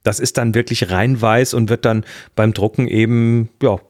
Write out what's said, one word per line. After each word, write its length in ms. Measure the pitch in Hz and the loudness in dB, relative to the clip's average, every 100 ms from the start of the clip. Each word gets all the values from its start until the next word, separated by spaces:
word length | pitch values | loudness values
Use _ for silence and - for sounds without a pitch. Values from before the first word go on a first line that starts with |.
Das 180 | - 107 | -6 -2
ist 160 | 120 - | -4 -2
dann 180 | 120 110 | 0 0
wirklich 340 | 120 117 90 | -2 -2 -2
rein 320 | 92 117 127 | 0 0 0
weiß 320 | 113 113 131 | 2 2 2
und 160 | 127 110 | 0 0
wird 140 | 117 | 0
dann 220 | 117 110 104 - - | 0 -2 -4 -14 -12
beim 200 | - 110 | 0 0
Drucken 340 | 104 104 - 123 | 2 -2 -2 -2
eben, 640 | 107 113 120 117 117 113 - | 0 2 2 2 0 -2 -2
ja, 100 | 135 98 - | 0 0 -6